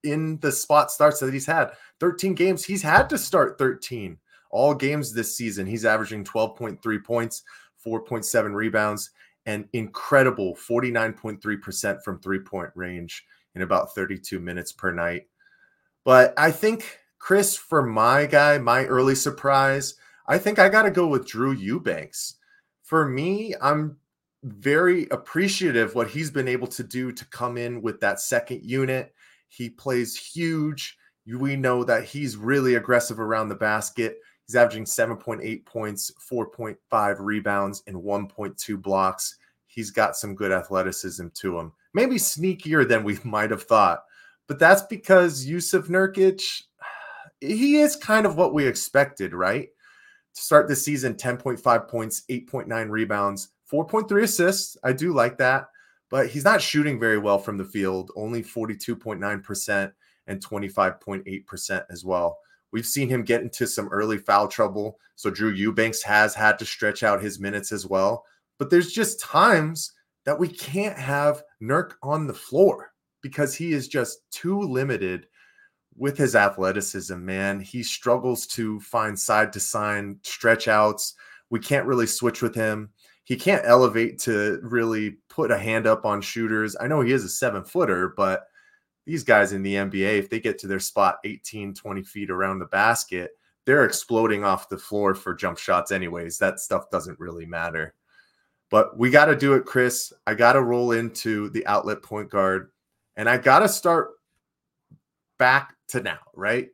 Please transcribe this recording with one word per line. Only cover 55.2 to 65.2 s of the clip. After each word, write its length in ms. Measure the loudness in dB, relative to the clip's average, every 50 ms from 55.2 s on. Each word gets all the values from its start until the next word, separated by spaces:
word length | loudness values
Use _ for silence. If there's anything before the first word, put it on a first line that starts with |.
| 2 2 2 0
that. 300 | 2 2 2 0 -2 _ _ _ _ _ _ _ _ _
But 180 | 0 0 0 0
he's 160 | -2 0 2
not 160 | 4 4 4
shooting 400 | 0 0 0 0 0 0 0 0
very 160 | 2 2 2
well 220 | 2 2 2 2 2
from 180 | 0 -4 -6
the 80 | -6 -8
field, 460 | -6 -4 -2 -2 -2 -2 -4 -6 -8 -10
only 260 | -10 -8 -6 -6 -8
forty-two 540 | -8 -8 -8 -8 -6 -6 -8 -8 -6 -8 -8
point 220 | -8 -6 -10 -8 -6
nine 220 | -4 -6 -6 -6
percent 520 | -8 -8 -8 -8 -4 -2 -2 -2 -2 -4 _ _ _ _ _ _ _
and 160 | -12 -10 -10
twenty-five 580 | -10 -10 -8 -8 -8 -4 0 0 0 0 -2 _
point 220 | _ -10 -10 -10 -8
eight 200 | -10 -12 -12 _
percent 380 | -14 -14 -12 -8 -6 -6 -6 -6 -10
as 160 | -16 -12 -4
well. 340 | -2 -2 0 0 -2 -4 -6 _ _ _ _ _ _
We've 160 | -8 -8 -6
seen 220 | -4 -4 -4 -2 -2
him 160 | -2 -2 0
get 180 | 0 -2 -2
into 240 | -2 -6 -6 -6 -4
some 220 | -4 -4 -6 -6 -4
early 300 | -2 -2 -2 -2 -4 -4
foul 300 | 0 2 4 4 2 2
trouble, 500 | 0 -2 -2 -2 0 -6 -8 -8 -10 _ _ _ _
so 140 | -6